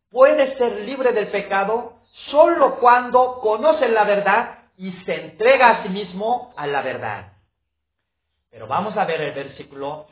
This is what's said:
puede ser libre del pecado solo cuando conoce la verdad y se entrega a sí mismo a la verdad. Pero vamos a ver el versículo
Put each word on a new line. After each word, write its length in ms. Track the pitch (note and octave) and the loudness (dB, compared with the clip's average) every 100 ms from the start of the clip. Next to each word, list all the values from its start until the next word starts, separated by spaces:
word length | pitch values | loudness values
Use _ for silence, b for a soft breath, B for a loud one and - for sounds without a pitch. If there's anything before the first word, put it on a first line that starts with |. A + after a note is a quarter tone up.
| _ | _
puede 460 | A#3+ C#4 D4+ C4 - | 4 4 4 0 -2
ser 220 | A#3+ G#3 | -4 -4
libre 300 | A3+ C4+ B3 | -10 -4 -2
del 160 | G#3+ G3 | -2 -2
pecado 640 | G3 - G3 G3 A#3 - - _ - - | -6 -4 -2 -2 -2 -6 -16 _ -20 -2
solo 480 | C#4+ E4+ E4+ C4 - | 4 4 6 2 4
cuando 600 | B3 B3 B3 B3 B3+ - | 4 4 4 2 2 0
conoce 480 | G#3+ G#3+ D#4 D#4 B3 | -2 0 2 2 2
la 160 | A3 | 2
verdad 540 | G3+ G3+ G3 G#3+ A#3+ - _ - | 2 2 2 0 -2 -10 _ -16
y 160 | F#3 F3 | -14 -12
se 100 | - | -8
entrega 560 | E3+ E3 - A3+ C4+ A#3+ | -8 -8 0 4 6 6
a 120 | A3+ | 4
sí 60 | G#3 | -2
mismo 640 | F#3+ F#3+ F3+ A3 B3 - - | -8 -8 -6 -4 -4 -6 -10
a 100 | C#3+ | -6
la 160 | C#3 | -4
verdad. 500 | C3 B2 A2+ G2 F#2+ _ _ _ _ _ _ _ _ _ _ _ _ | -4 -8 -8 -10 -14 _ _ _ _ _ _ _ _ _ _ _ _
Pero 160 | A2+ A2 | -16 -6
vamos 300 | D3+ G#3 G3+ | -6 -4 -4
a 80 | |
ver 160 | E3+ D#3 | -4 -4
el 120 | C#3+ | -6
versículo 720 | C#3 C#3 C#3+ D3 C#3 C#3 D3+ - | -8 -12 -16 -18 -12 -10 -10 -16